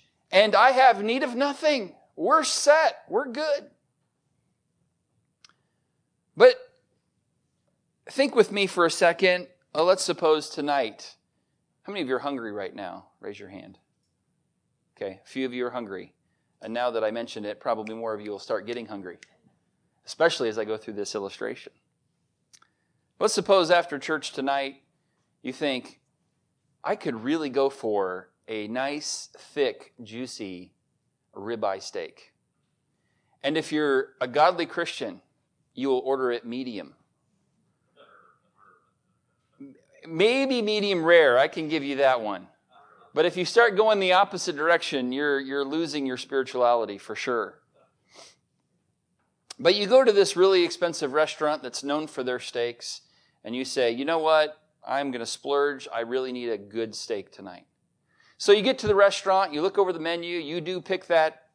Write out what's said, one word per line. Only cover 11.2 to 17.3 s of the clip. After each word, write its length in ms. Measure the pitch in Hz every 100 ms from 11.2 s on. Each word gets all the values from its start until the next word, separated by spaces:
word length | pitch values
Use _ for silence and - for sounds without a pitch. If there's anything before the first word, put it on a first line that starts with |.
| _ _ _ _ _ _
how 100 | -
many 80 | 202
of 60 | 131
you 60 |
are 60 | 127
hungry 320 | 139 135 113
right 220 | 104 95
now? 340 | 101 90 90 - _
Raise 180 | 104 104
your 120 | 95
hand. 280 | 98 - - _ _ _ _ _ _ _ _ _ _ _ -
Okay, 240 | 98 95
a 60 | -
few 160 | 135
of 80 | 131
you 140 | 123 120
are 40 |
hungry. 440 | 123 107 92 - _ _ _ _ _
And 100 | 107
now 180 | 117 123
that 120 | 113
I 60 | 107
mentioned 340 | 117 117